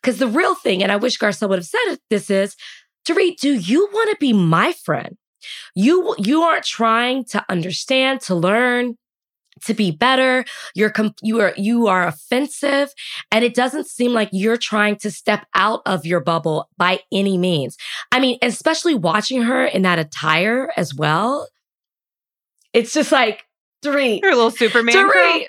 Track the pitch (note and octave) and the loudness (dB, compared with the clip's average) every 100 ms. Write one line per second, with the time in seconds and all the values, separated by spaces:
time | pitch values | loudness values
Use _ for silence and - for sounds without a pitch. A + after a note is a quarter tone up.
0 | - A#3 C4 A#3 F#4 F#4 C4 F#3 G3 G3+ | -2 0 0 2 0 0 0 0 0 0
1 | B3 - G#3+ G3 G#3 F#3+ F3 A4+ A#4 F4 | -2 0 -2 -2 -2 -2 -2 -4 -2 -4
2 | _ G#3 - G3 G3 - - - _ _ | _ -4 0 -2 -2 -6 -20 -20 _ _
3 | - E4 F#4 - C4+ C4+ E3+ C4+ G4+ G4+ | -4 0 0 0 -2 0 2 2 2 0
4 | A4 G#4 C#4+ G#3+ E3+ E3 B3 F4 - D3 | -2 0 2 2 4 2 2 -2 -4 -4
5 | - - _ _ - - - - G#3+ F4+ | -6 -16 _ _ -20 -18 -12 0 2 2
6 | - - G3+ D#4 E4 D#4 - - A3+ A3+ | 0 -2 0 2 2 0 -4 -2 2 2
7 | A#3+ C4 B3 G3+ - F#3 E3+ E3 - C4 | 0 -4 -4 -6 -4 -4 -4 -8 -2 0
8 | C4 C4+ - F3+ F3 G#3+ B3 B3 B3 A#3 | 0 -2 -2 0 2 2 2 0 -2 -6
9 | _ _ _ _ _ _ - A3 G3+ D3+ | _ _ _ _ _ _ -8 -2 -2 0
10 | B3 C4 C4 B3+ B3+ - - - G#3+ G#3+ | 2 2 2 0 -4 -12 -14 -2 -2 0
11 | G#3+ - G#3+ A3+ G3 - G3+ A#3 A3+ F#3 | -2 -2 -4 0 0 0 0 2 2 2
12 | F3 D#3 - A#3+ C#4+ - C#4 C#4 C#4 - | 0 -4 -4 -2 -2 -4 -2 0 -2 -6
13 | - - - A3 A#3+ A#3+ B3+ C#4+ - - | -16 -14 -2 2 2 0 -2 -2 -10 -2
14 | B3 A#3+ G3+ F#3+ G#3 A#3 - G#3+ G#3 G#3 | 0 0 -2 -2 0 -2 -2 0 0 -2
15 | G#3 E3+ - D#3 - F#3 G3 A#3 - F#3+ | -6 -6 -2 -2 -2 0 0 0 -2 -4
16 | D#3 F3 D#3 E3 D#3+ D3+ - _ F3+ F#3 | 0 -2 0 -2 0 -4 -6 _ 0 0
17 | _ F#3+ G3 F#3+ F3+ E3 C3+ - - - | _ -2 0 0 0 0 -2 -8 -14 -12
18 | - B3+ C4 A#3+ B3 - - D#4+ F4 C4+ | -2 2 2 0 -2 -2 -2 0 0 0
19 | E3 F#3 G#3+ B3+ A#3 B3+ B3+ G3 F#3 E3+ | 0 0 -2 -2 0 0 0 0 2 0
20 | D#3 - D#3 D#3 G3 A#3+ C4+ - E3+ C3+ | -2 -4 0 2 2 0 -2 -4 -6 -2
21 | D3+ D#3 A3 C#4+ - _ _ _ _ _ | 0 2 0 -2 -8 _ _ _ _ _
22 | _ _ _ _ _ _ _ - A#3 D#4 | _ _ _ _ _ _ _ 0 2 0
23 | C#4 C#4+ A#3 G#3+ _ _ _ _ C#4+ C#4+ | 2 4 2 -2 _ _ _ _ -4 0
24 | C4 A3+ G4 C4+ A3+ A#3 A3+ A#3+ A#3 A#3 | 0 2 2 4 2 2 2 2 4 4
25 | C#4 F#4 E4+ E4+ | 4 4 4 2